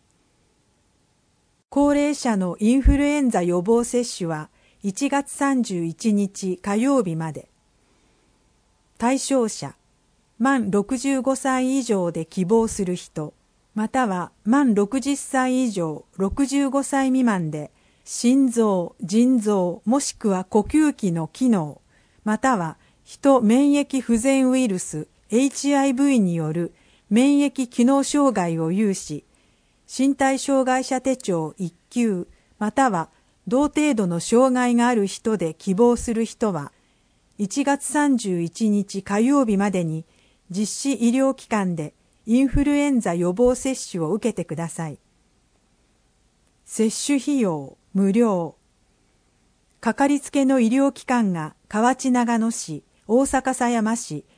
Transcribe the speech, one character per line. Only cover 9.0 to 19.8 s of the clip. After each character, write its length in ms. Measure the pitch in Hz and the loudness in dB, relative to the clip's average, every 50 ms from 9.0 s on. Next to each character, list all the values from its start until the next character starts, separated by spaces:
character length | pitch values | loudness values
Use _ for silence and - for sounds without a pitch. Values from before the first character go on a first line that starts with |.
| 226 240 269 277 | -2 -2 -2 -2
象 280 | - - 277 262 233 214 | -2 0 0 0 0 0
者、 280 | - - - 135 - _ _ _ _ _ _ _ _ _ _ _ _ - | -4 -8 -12 -14 -16 _ _ _ _ _ _ _ _ _ _ _ _ -2
満 300 | 226 269 277 262 220 196 | 0 0 2 0 0 0
六 280 | 190 202 202 - 262 240 | 0 -2 -2 -2 -4 -4
十 240 | - 277 277 262 | -2 -2 -2 0
五 140 | 240 262 269 | 0 -2 -2
歳 440 | 262 - 269 262 254 254 262 269 269 | -2 -2 -2 0 0 0 0 0 -2
以 40 | 240 | 0
上 280 | 240 214 190 175 170 | 0 0 0 0 -2
で 140 | 160 170 160 | -4 -6 -10
希 200 | - - 190 185 | -8 -4 -4 0
望 220 | 175 226 226 226 220 | 2 2 2 2 0
す 180 | - - 196 | -2 -4 -4
る 100 | 180 180 | -4 -4
人、 380 | 175 - - _ 160 151 151 - _ _ _ _ _ _ _ _ | -6 -8 -12 _ -10 -10 -10 -12 _ _ _ _ _ _ _ _
ま 160 | 214 214 220 | -6 -6 -2
た 160 | - 262 254 | -2 -2 -2
は 260 | 208 185 180 175 - - _ _ | 0 -2 -4 -6 -8 -12 _ _
満 320 | 208 247 285 294 247 208 | 0 2 2 4 4 2
六 260 | 202 202 202 269 269 | 2 0 0 -2 -4
十 140 | 233 277 285 | -2 -2 -4
歳 480 | 269 - - - 262 254 254 254 254 262 | -4 -6 -4 -2 -2 0 0 0 0 0
以 80 | 233 | 0
上、 340 | 202 190 170 156 151 - - _ _ | -2 -2 -4 -4 -6 -10 -14 _ _
六 300 | - 196 196 - - 277 | -4 -4 -4 0 -2 -2
十 240 | 254 269 285 277 269 | 0 0 0 0 0
五 140 | 247 277 269 | 0 -2 -2
歳 240 | - 285 269 269 262 | 0 -2 0 0 2
未 160 | 254 262 254 | 2 2 2
満 260 | 233 202 185 165 151 | 2 0 0 -2 -4
で、 220 | 147 151 147 - - _ _ _ _ _ _ | -6 -8 -10 -12 -16 _ _ _ _ _ _
心 440 | - - - - 240 262 277 269 254 | -14 -10 -2 2 2 4 4 4 2
臓、 460 | 226 233 226 208 196 180 175 - - _ | 2 2 2 2 2 0 -2 -6 -8 _
腎 380 | 220 156 196 226 240 254 262 240 | -8 -2 2 2 4 4 4 2
臓、 420 | 202 214 208 190 180 175 165 - | 2 2 0 2 0 0 -2 -4